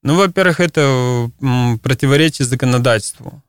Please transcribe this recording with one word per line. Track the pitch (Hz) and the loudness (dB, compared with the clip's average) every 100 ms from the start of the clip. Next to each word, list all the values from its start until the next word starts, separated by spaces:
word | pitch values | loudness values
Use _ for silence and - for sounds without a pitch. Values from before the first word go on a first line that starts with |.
ну, | - 165 | -2 0
во-первых, | 196 175 185 160 | 0 0 0 0
это, | 175 - 139 131 123 123 120 - | 0 0 0 0 0 -2 -4 -6
м, | 135 123 123 113 | -2 0 0 -2
противоречит | - 127 139 139 160 - 123 | -2 -2 2 2 2 0 -4
законодательству. | 127 127 123 127 113 - - - - | -2 0 0 2 0 -2 -12 -18 -20